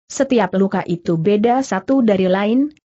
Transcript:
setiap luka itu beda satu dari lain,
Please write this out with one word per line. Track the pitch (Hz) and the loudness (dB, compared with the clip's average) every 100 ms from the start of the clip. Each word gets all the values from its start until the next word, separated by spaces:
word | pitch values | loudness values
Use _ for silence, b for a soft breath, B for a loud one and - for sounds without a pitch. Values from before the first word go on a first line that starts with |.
| _ | _
setiap | - 269 240 185 190 | -6 0 0 0 0
luka | 196 190 | 0 -2
itu | - 170 - | -4 -4 -2
beda | 165 175 208 233 254 | -2 0 2 2 0
satu | 269 190 - 269 | -2 -6 0 2
dari | 226 196 185 | 2 2 2
lain, | 190 208 247 294 - _ | 0 0 0 -2 -6 _